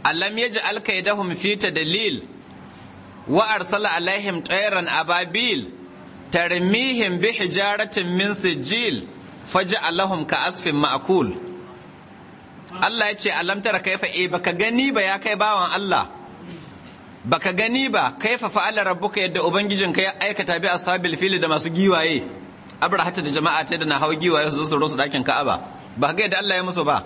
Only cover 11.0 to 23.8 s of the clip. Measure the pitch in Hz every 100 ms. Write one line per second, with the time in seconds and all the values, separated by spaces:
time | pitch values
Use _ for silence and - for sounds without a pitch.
11 | - 185 127 - - - - - - -
12 | - - - - - - - 180 185 226
13 | 208 202 208 156 170 196 214 185 190 190
14 | 185 160 180 180 180 170 220 233 269 226
15 | 190 196 220 208 208 208 180 175 202 160
16 | - - - - - - - - - -
17 | - - - 160 196 185 220 254 269 208
18 | 135 101 214 240 220 208 190 214 190 175
19 | 196 202 185 175 165 180 208 196 190 165
20 | 190 - 196 208 180 170 185 180 175 185
21 | 175 156 185 185 160 156 170 165 196 170
22 | 160 147 - - - - - - 170 185
23 | 170 180 147 147 156 156 156 170